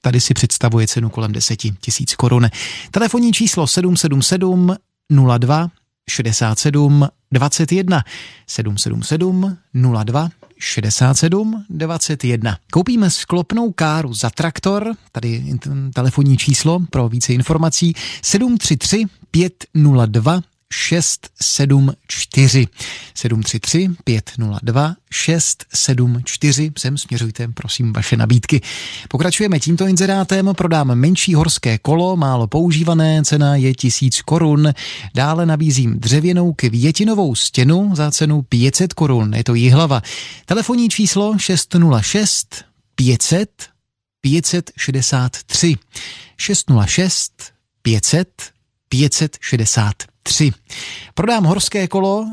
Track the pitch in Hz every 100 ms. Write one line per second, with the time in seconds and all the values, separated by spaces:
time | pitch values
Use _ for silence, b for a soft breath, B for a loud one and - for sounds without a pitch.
0 | 127 123 - 143 120 - 120 113 110 117
1 | 110 107 107 110 - 110 110 95 - -
2 | 131 - 123 123 117 B B B B 202
3 | 226 240 240 214 226 180 143 185 180 175
4 | 156 139 - 185 185 180 180 196 _ _
5 | - 143 127 120 123 156 170 _ _ _
6 | - - 113 107 113 110 151 143 143 143
7 | 143 _ _ 131 143 - 160 185 185 160
8 | - B B B B - 107 101 - 113
9 | 113 160 185 185 196 180 _ 127 127 113
10 | 107 135 165 - - _ - - 107 -
11 | 127 139 165 190 220 220 202 160 160 165
12 | - 147 123 117 113 92 _ 165 185 240
13 | 190 - - 175 170 226 233 175 160 156
14 | 139 110 117 - 160 - 190 202 214 220
15 | _ 117 117 117 135 131 143 139 135 127
16 | 127 143 143 131 - 131 160 175 170 139
17 | 120 120 - 123 131 156 160 - 170 160
18 | B B - 202 247 233 - 147 - 208
19 | 214 _ - 165 180 _ - 156 147 127
20 | 113 110 127 180 - _ _ - - 170
21 | - - - _ - - 139 139 135 -
22 | _ - - 139 135 135 120 B B B
23 | B - 117 113 104 110 - 165 190 170
24 | - 113 - - 110 104 117 120 151 185
25 | _ - - 165 - - - - - 127
26 | 123 120 123 - 147 135 156 147 127 143
27 | - 120 113 107 117 117 117 - 113 110
28 | - 113 113 120 - 143 B B B B
29 | B 123 175 - 208 156 151 170 190 180
30 | 196 196 185 190 190 180 175 160 139 120
31 | 151 185 - 151 160 - 123 110 - 160
32 | 180 180 139 123 110 151 175 151 170 165
33 | 156 156 147 151 143 143 131 131 127 -
34 | 131 - - 165 160 147 151 135 B B
35 | 101 - 143 160 170 151 156 131 117 110
36 | 110 143 175 180 175 147 123 117 143 160
37 | 214 208 160 117 - - 131 175 208 160
38 | 151 - 151 151 127 120 131 - 185 -
39 | 151 123 107 113 120 117 123 135 160 123
40 | B B B B - 202 220 247 233 -
41 | 202 196 208 208 - 180 - 180 165 117
42 | - 202 208 - - - - _ _ -
43 | 127 120 - 170 208 _ - _ _ _
44 | _ _ 135 160 - 175 - - - 131
45 | - 131 127 - - - 170 135 _ B
46 | B B B B - 196 - 123 101 -
47 | 185 - - _ - _ _ _ 117 110
48 | - 160 185 - - _ _ _ _ 127
49 | 147 - 156 - - 123 107 - 104 -
50 | - _ - - 147 - _ B B B
51 | B - 208 233 165 196 - 208 180 196
52 | 196 208 220